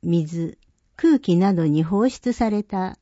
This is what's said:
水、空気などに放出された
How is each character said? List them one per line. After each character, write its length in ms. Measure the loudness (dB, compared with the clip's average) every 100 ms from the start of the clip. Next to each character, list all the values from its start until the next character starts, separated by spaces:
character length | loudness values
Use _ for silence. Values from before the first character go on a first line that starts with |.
水、 560 | -2 -2 -2 -6 -8 -10 _ _ _ -2
空 240 | 2 2
気 160 | 2 2
な 180 | 2
ど 120 | 2 2
に 180 | 0
放 240 | 0 0 0
出 240 | -2 -6
さ 180 | -2 -2
れ 140 | -2
た 340 | -4 -6 -6 -10